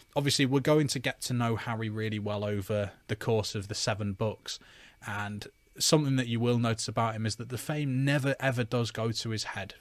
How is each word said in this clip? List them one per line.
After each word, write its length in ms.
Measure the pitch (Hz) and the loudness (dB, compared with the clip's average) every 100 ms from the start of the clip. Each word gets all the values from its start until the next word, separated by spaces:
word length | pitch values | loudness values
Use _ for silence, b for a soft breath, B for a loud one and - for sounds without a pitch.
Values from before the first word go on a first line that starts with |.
| B | B
obviously, 320 | 147 143 120 131 | 0 2 4 4
we're 140 | 139 | 4
going 280 | 131 151 143 | 4 4 4
to 100 | 139 | 0
get 220 | 131 - | -4 -4
to 120 | - | -2
know 220 | 123 117 110 | 0 2 0
Harry 320 | - 113 113 | -2 -4 -4
really 300 | 107 110 107 | -2 -2 -2
well 260 | 104 104 | -2 -2
over 480 | 104 104 95 107 98 - - | 0 -2 0 0 0 -6 -8
the 80 | 120 | -4
course 380 | - 110 - | 0 0 0
of 140 | 107 98 | -4 -6
the 60 | |
seven 380 | 110 - 104 104 | -4 -2 -2 -2
books, 460 | 98 110 - - - B B B B - | -2 -2 -4 -8 -12 B B B B -8
and 400 | 104 104 104 - - _ - | -6 -6 -8 -12 -18 _ -2
something 380 | - 156 143 | 4 4 4
that 140 | 131 120 | 2 2
you 100 | 117 | 2
will 220 | 120 120 | 2 4
notice 260 | 117 110 - | 2 0 -2
about 300 | 117 113 110 | 0 -2 0
him 100 | 110 | -2
is 80 | |
that 140 | - 117 | -4 -6
the 100 | 113 | -6
fame 460 | - 151 143 127 | -4 -2 0 2
never, 320 | 139 147 135 135 | 2 2 2 2
ever 240 | 135 123 | 0 0
does 300 | 113 123 113 | 0 0 0
go 180 | - 113 | 0 -2
to 200 | 110 117 | -2 -4
his 120 | 107 | -4
head. 320 | - - 95 - | -4 -8 -10 -12